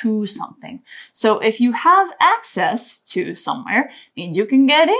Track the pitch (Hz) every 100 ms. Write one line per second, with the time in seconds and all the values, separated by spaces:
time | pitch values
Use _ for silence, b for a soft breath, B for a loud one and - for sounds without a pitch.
0 | 226 214 202 - - - - - B B
1 | B - 220 214 220 220 247 233 330 370
2 | 370 - 359 453 - - - 233 - -
3 | - 185 165 170 - 165 - 220 277 B
4 | B - 175 165 214 262 269 302 330